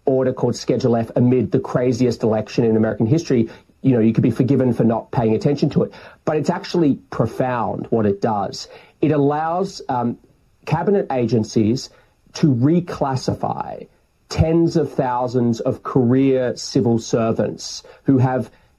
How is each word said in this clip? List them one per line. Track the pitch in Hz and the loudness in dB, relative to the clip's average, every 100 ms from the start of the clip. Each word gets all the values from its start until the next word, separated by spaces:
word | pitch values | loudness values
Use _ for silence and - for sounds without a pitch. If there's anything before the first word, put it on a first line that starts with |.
order | - 131 131 | -2 0 0
called | 127 123 - | -2 -2 -2
Schedule | - 123 123 117 | -2 0 2 0
F | 110 | 0
amid | - 123 127 107 | 0 2 2 2
the | 131 | 0
craziest | - 147 127 120 127 113 | 0 -2 0 2 0 0
election | 113 110 107 - | 0 0 -2 0
in | 117 110 | 2 4
American | 110 - 113 | 2 0 2
history, | 156 - 127 113 - _ _ | 0 2 0 0 -6 _ _
you | - | 2
know, | 123 | 4
you | 110 | 4
could | 110 | 4
be | 131 | 2
forgiven | 120 123 135 127 | 2 2 2 2
for | 113 | 2
not | 117 113 - | 2 0 -2
paying | - 113 | 0 2
attention | 110 147 143 151 | 2 0 0 0
to | - | 0
it. | 104 - - - | -2 -4 -20 -12
But | - 156 | -4 -2
it's | 135 | -2
actually | 180 - 180 156 120 - | -4 -2 0 0 0 -4
profound | - 123 - 127 123 101 - - | -2 -2 -2 -2 -2 -4 -6 -2
what | 113 104 | 0 2
it | - | 0
does. | 240 208 196 - - - - _ | 0 -2 -4 -8 -16 -20 -20 _
It | 156 | 0
allows, | 151 139 147 160 175 190 - - | 2 2 0 -2 -4 -4 -8 -6
um, | 123 120 - _ _ _ _ - | -4 -4 -6 _ _ _ _ -4
cabinet | 156 - 202 - | -2 2 0 0
agencies | 131 117 117 110 117 107 131 - _ _ _ _ | -2 0 0 0 0 2 0 -6 _ _ _ _
to | - 160 | 0 2
reclassify | 120 135 170 170 - 139 127 - - - - - - - _ _ _ - | 4 4 2 0 -4 -4 -4 -4 -4 -4 -6 -8 -12 -16 _ _ _ -6
tens | - 160 165 165 170 | 0 2 2 2 0
of | 139 | -2
thousands | - 131 123 127 127 120 113 | -2 -4 -2 -2 0 0 -2
of | 127 - | -4 -4
career | - 139 117 131 135 131 123 113 | -2 0 2 2 2 2 -2 -6
civil | - 143 120 117 | -4 0 2 0
servants | - 120 113 113 104 - - - - - | 0 -2 0 0 -2 -6 -12 -16 -18 -8
who | - 135 | 0 2
have | 131 127 117 _ _ | 2 0 -6 _ _